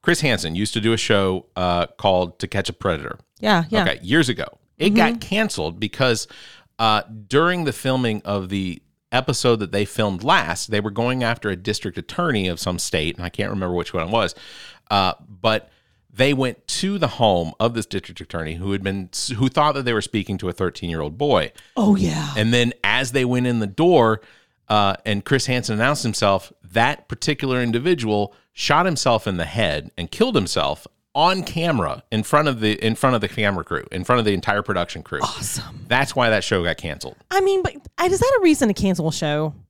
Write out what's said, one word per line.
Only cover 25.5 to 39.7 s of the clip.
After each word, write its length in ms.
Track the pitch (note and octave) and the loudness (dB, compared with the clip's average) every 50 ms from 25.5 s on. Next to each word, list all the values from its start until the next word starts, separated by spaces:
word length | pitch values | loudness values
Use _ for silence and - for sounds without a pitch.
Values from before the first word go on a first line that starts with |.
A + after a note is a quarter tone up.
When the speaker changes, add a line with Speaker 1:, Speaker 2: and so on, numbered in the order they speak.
| B2+ B2 A#2+ - A2+ | -2 -2 0 -2 0
Speaker 1:
announced 280 | G#2 A#2 C3+ D3+ A#2 - | 2 2 2 2 0 -2
himself, 480 | A#2 G#2 - - G2+ G2 F#2 - - - _ _ | -4 -2 2 2 2 2 2 0 -6 -20 _ _
that 460 | F#2 F2 A2 A2+ C3 D3 - _ _ | -4 2 2 4 4 2 -2 _ _
particular 540 | - - - - D3+ - - C3+ B2+ B2+ B2 | -10 -6 -2 -4 -2 -2 -2 -2 0 0 0
individual 720 | A#2 A2+ A#2 C3 E3+ - - A#2+ A2 G#2+ G#2 G#2 G2 - _ _ _ _ | 0 0 0 2 0 0 0 0 0 0 0 0 -2 -6 _ _ _ _
shot 320 | - - - D3 D3+ F3+ | -6 0 2 2 4 4
himself 400 | F#3+ E3 C3 - C3+ A#2 G#2+ - | 2 0 0 2 2 2 2 2
in 100 | G#2+ F#2+ F2 | -2 -2 -2
the 60 | E2 | -4
head 460 | D2 D2+ A#2 A2 F2 D2 D2+ C#2+ - _ | -4 -2 -2 0 0 0 -2 -6 -10 _
and 140 | - F2 D#2+ | -10 -10 -8
killed 240 | - - A3 C4 A#3 | 0 0 0 2 2
himself 520 | C#3+ F#2+ E2 - - D2+ C2+ C#2+ - - - _ _ _ _ _ | 0 0 0 -2 -2 0 -2 -2 -6 -10 -20 _ _ _ _ _
on 280 | C#3 D#3 F3 F#3+ F#3+ F3 | 2 2 2 2 0 -4
camera 600 | - - E3+ E3 E3+ D#3 A#2 F2 D2 C#2 - - _ - | -6 -4 -2 0 0 0 0 0 -2 -4 -8 -8 _ -2
in 100 | A2 G#2+ | -2 0
front 260 | - - D3 D#3 D3+ | 2 2 4 4 2
of 120 | C3 A2+ | 0 2
the, 120 | G#2+ G#2+ G#2+ - - | 2 0 0 2 0
in 100 | A2+ A2+ | -2 0
front 200 | - - C3+ B2+ | 2 2 2 2
of 60 | A#2 | 2
the 80 | G2+ G2 | 0 -2
camera 360 | - - G#2+ G2+ G2 F2 E2 | -2 0 0 0 0 0 -4
crew, 220 | - E2+ C#2 - - - | -4 -6 -6 -6 -6 -8
in 120 | F2+ F#2 | -8 0
front 140 | - B2 B2 | 2 2 2
of 60 | A2 | 4
the 80 | G#2+ G2+ | 2 0
entire 280 | F2+ - - G2+ G#2 G2+ | 0 0 0 0 0 0
production 400 | - G2+ F2+ F2 - - E2 D2+ | -2 -2 -2 -2 -4 -6 -14 -12
crew. 180 | - - C#2+ - | -10 -6 -4 -4
Speaker 2:
Awesome. 640 | - - - - - - - - - - - - - | -4 -4 -6 -8 -8 -8 -8 -10 -12 -16 -18 -4 0
Speaker 1:
That's 260 | A#2+ B2+ C#3 - - | 0 0 0 0 0
why 140 | C3+ B2 A#2 | 0 2 2
that 120 | A2 G2+ F#2 | 2 2 2
show 180 | - A2 F#2+ E2+ | 0 0 0 0
got 120 | E2+ E2 | 0 -4
canceled. 400 | - - E2 D2 - - C2 - _ _ _ | -4 -6 -8 -8 -8 -12 -16 -16 _ _ _
Speaker 2:
I 100 | F4+ F#4+ | 0 2
mean, 220 | F#4+ G4 G4 F#4+ F4+ | 2 4 2 2 0
but 120 | - - D4 _ - _ | -2 -6 -8 _ -20 _
I, 100 | - E4 | -2 0
is 120 | F4+ F#4 F#4+ | 0 2 2
that 180 | A#4 B4+ C5+ A#4+ | 2 2 2 4
a 40 | G4 | 6
reason 260 | E4+ D4+ - B3 A3 | 4 4 6 4 2
to 60 | G3+ | 2
cancel 340 | - G#3 G3 F3+ E3+ D#3 D#3+ | 2 2 0 0 2 0 -2
a 40 | D3 | -2
show? 420 | - E3+ D3+ D3 D3+ D#3 D#3 D3 - - _ | -2 -2 -2 0 0 -2 -2 -4 -8 -18 _